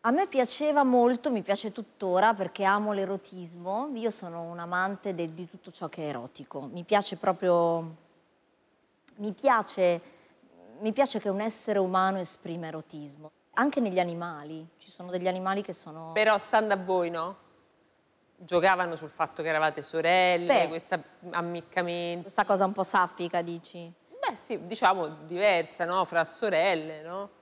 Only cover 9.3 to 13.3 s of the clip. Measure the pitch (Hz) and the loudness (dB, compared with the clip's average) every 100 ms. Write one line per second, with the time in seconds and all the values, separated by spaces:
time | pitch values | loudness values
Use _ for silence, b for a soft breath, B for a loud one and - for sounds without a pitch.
9.3 | 185 269 233 208 - 180 170 B B B | 0 4 4 2 2 2 2 B B B
10.3 | B _ _ 90 120 214 220 269 220 208 | B _ _ -20 -6 -4 2 2 2 -2
11.3 | 190 220 220 - 202 185 185 190 190 175 | -2 -2 -6 -2 2 2 4 2 0 -4
12.3 | - 175 170 160 160 156 156 147 143 151 | -8 -10 -8 -8 -10 -12 -16 -16 -16 -20